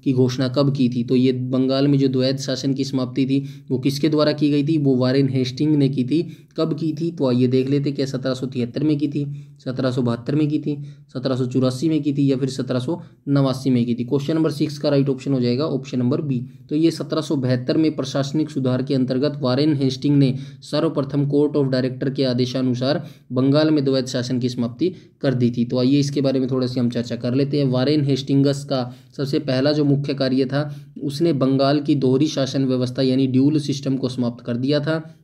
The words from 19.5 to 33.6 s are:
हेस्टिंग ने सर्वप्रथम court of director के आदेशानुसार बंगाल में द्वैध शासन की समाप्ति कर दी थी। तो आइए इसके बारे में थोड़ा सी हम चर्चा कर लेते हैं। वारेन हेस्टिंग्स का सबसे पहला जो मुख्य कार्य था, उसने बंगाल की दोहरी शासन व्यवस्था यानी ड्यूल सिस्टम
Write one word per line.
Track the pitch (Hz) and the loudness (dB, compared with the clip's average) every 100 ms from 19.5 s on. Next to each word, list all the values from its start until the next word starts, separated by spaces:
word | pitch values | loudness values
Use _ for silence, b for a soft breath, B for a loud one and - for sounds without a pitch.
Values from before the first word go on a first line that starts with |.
| 127 151 | 2 2
हेस्टिंग | 143 131 131 143 143 | 2 0 0 2 4
ने | 139 - B B | 4 2 B B
सर्वप्रथम | - 151 160 151 139 143 143 | -6 -2 0 -2 -2 -2 0
court | 143 147 143 | 2 2 2
of | 135 | 2
director | 127 127 127 139 123 | 2 0 -2 -4 0
के | |
आदेशानुसार | 135 123 123 131 127 120 127 160 B B B | 0 2 0 0 0 0 0 -2 B B B
बंगाल | 127 135 139 156 | 0 4 4 4
में | 156 139 | 4 2
द्वैध | 135 127 | 0 0
शासन | 131 120 127 | -4 -2 -2
की | 123 | -2
समाप्ति | 123 117 120 170 180 B _ | -2 -4 0 -2 -2 B _
कर | 147 | -2
दी | 123 120 | 2 0
थी। | 120 117 | 2 -2
तो | 127 | 2
आइए | 127 143 | 2 2
इसके | 139 147 | 2 0
बारे | 135 131 | 0 0
में | 131 | 0
थोड़ा | 131 127 | 0 -2
सी | 127 | -2
हम | 120 | -2
चर्चा | 120 117 117 | -2 -4 -4
कर | 123 123 | -2 0
लेते | 143 147 | 0 0
हैं। | 139 | 0
वारेन | 123 131 156 | 2 2 2
हेस्टिंग्स | 139 135 - 139 139 139 | 2 0 0 2 2 0
का | 143 135 123 B B - | -2 -4 -4 B B -8
सबसे | 139 151 | -2 -2
पहला | - 131 139 | 0 0 2
जो | 151 147 | 2 2
मुख्य | 139 143 | 2 0
कार्य | 139 135 127 127 | -2 0 2 0
था, | 139 147 B B - | -2 -4 B B -10
उसने | 151 139 170 | -8 -2 0
बंगाल | 143 131 135 135 147 | 2 2 2 2 2
की | 143 147 | 2 2
दोहरी | 131 131 151 | 4 2 2
शासन | 147 131 143 131 | 0 -2 0 0
व्यवस्था | 127 127 127 | 0 -2 0
यानी | 135 131 135 | 0 2 2
ड्यूल | 127 139 | 4 4
सिस्टम | 156 | 2